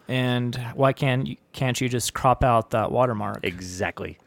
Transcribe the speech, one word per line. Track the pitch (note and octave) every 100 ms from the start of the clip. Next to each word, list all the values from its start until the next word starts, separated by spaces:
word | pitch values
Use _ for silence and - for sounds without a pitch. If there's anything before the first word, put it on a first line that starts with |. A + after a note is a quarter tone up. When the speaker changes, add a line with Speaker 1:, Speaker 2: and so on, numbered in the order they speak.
| -
Speaker 1:
And | B2+ B2+ B2 B2 B2 A#2+ B2
why | C3+
can't | C3 C#3+ B2+ C#3
you, | - _
can't | - C3 A#2+
you | B2+
just | A#2+ -
crop | - C3 B2
out | C3+ A#2 A2
that | A#2 G#2
watermark? | A#2+ B2+ G#2+ G#2 G#2
Speaker 2:
Exactly. | G2 F2 F#2 F2+ F#2 - F2+ E2+